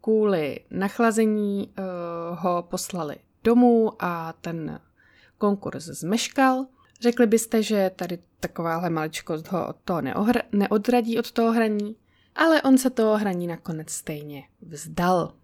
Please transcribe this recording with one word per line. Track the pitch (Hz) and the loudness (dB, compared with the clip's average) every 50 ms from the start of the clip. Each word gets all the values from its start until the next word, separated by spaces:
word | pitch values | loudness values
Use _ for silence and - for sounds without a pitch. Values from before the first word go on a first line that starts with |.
kvůli | - 220 220 220 214 208 196 165 151 139 - - _ _ | 2 2 2 4 4 4 2 2 0 -4 -6 -10 _ _
nachlazení, | - 180 190 202 - - 233 226 208 226 226 214 214 214 208 202 202 202 202 - _ | -4 -4 -4 -2 0 2 2 2 4 2 2 2 2 0 -2 -2 -4 -4 -6 -8 _
eh, | - 190 185 180 175 175 170 170 170 170 170 | -10 -8 -8 -8 -8 -8 -8 -8 -8 -8 -8
ho | 175 160 170 180 175 175 175 175 | -8 -4 -2 0 0 -2 -4 _
poslali | - 180 - - - 175 160 147 - - _ _ _ _ _ | -8 -8 -8 -6 -6 -6 -6 -6 -8 -12 _ _ _ _ _
domů | 220 240 240 247 240 233 226 220 214 - - | 4 6 6 6 6 6 6 4 2 -2 -4
a | 180 180 175 170 160 165 160 _ | -6 -6 -4 -6 -8 -12 -14 _
ten | - 170 165 165 156 151 151 - _ _ _ _ _ _ _ _ _ _ _ | -10 -10 -8 -8 -8 -10 -12 -14 _ _ _ _ _ _ _ _ _ _ _
konkurs | _ 220 202 202 196 - - - 135 151 | _ 0 0 0 -2 -6 -10 -10 -10 -12
zmeškal. | 165 - - 156 165 208 233 - - - - 269 262 262 254 269 - _ _ _ _ _ _ | -12 -12 -8 -4 -2 -2 -2 -2 -2 0 2 4 4 4 0 -4 -8 _ _ _ _ _ _
Řekli | - 240 240 - 247 | 0 0 4 4 4
byste, | 214 220 226 226 - - 220 214 | 4 4 2 2 0 0 0 0
že | 208 220 202 190 185 185 | 2 0 2 0 0 -2
tady | - 180 175 175 170 _ _ _ _ | -4 -8 -6 -6 -10 _ _ _ _
takováhle | - 170 - - 165 165 165 165 180 170 | -10 -8 -6 -6 -4 -2 -2 -2 -2 -2
maličkost | 165 160 156 156 156 - - - 170 156 160 - | -2 -2 -4 -4 -8 -10 -8 -6 -8 -8 -6 -6
ho | 190 170 - | -4 -4 -4
od | - - _ _ | -6 -8 _ _
toho | - 185 160 | -4 -2 -2
neohra-, | 127 135 - - 208 226 247 240 - - | -2 -2 -2 0 2 2 2 0 -2 -2
neodradí | - 202 202 - 208 214 208 - 247 247 226 226 233 226 | 0 0 2 2 0 0 2 2 2 2 2 0 -2 -2
od | 226 - | -4 -2
toho | _ - 233 226 | _ 0 0 2
hraní, | 226 233 226 220 214 208 208 208 220 _ _ _ _ _ _ _ _ | 2 2 2 2 0 -2 -4 -6 -10 _ _ _ _ _ _ _ _
ale | - 302 330 320 294 | 2 4 4 4 4
on | - 269 262 | 6 6 6
se | 254 262 254 | 6 4 2
toho | 254 - 220 214 214 | 0 2 2 2 2
hraní | 214 208 202 180 175 175 | 2 0 -2 -2 -4 -4
nakonec | 170 165 165 _ - 165 156 156 156 | -6 -8 -8 _ -8 -8 -8 -8 -10
stejně | - - - - 156 147 147 147 147 139 - _ _ _ | -12 -10 -8 -10 -10 -10 -10 -14 -16 -16 -18 _ _ _
vzdal. | - 165 160 147 - 156 160 - 190 180 185 175 160 170 - _ | -20 -18 -16 -16 -14 -8 -4 0 2 2 2 2 0 -2 -8 _